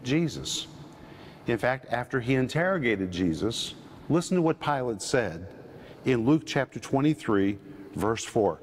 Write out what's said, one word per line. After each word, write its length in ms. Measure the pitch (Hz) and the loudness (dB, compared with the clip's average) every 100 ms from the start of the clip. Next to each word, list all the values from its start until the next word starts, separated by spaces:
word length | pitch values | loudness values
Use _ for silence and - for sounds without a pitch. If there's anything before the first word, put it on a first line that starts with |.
Jesus. 640 | 123 151 165 135 135 - - - - - - - - - - | -2 0 0 -4 -6 -8 -8 -16 -18 -20 -20 -20 -20 -10 -2
In 100 | 117 | 0
fact, 280 | 123 131 - | 2 0 -2
after 280 | 117 123 131 | -4 -2 -2
he 160 | 117 131 | 2 2
interrogated 720 | 127 151 180 190 120 101 92 | 2 2 2 2 2 2 0
Jesus, 640 | 87 90 78 104 113 - - - - - | 0 0 2 -2 -2 -8 -10 -18 -20 0
listen 260 | 156 170 180 | 0 2 2
to 60 | |
what 180 | 160 156 | 2 0
Pilate 420 | - 143 127 107 | 0 0 -2 -4
said 460 | - 131 104 82 92 - - - - - | 0 2 2 -4 -12 -16 -18 -18 -20 -6
in 220 | - 123 113 | 0 2 4
Luke 180 | 151 - | 2 2
chapter 320 | 151 127 120 | -2 -2 -6
twenty-three, 800 | - 139 147 151 - 101 98 104 - - - - | -2 2 2 2 2 4 4 0 -10 -18 -12 -2
verse 300 | 101 113 - | 0 0 0
four. 340 | 120 98 78 | 2 2 2